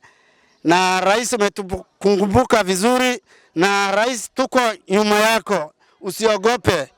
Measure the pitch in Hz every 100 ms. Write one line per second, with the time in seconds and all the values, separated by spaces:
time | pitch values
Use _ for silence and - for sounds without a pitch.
0 | _ _ _ _ _ _ 151 175 185 185
1 | 185 214 247 240 202 - 190 185 - _
2 | 196 202 202 208 254 233 185 190 220 254
3 | 254 247 _ _ _ - 190 202 202 196
4 | 233 247 - - 262 262 240 208 - 196
5 | 214 208 220 226 - 190 151 _ _ _
6 | 202 - 220 208 202 240 - 175 131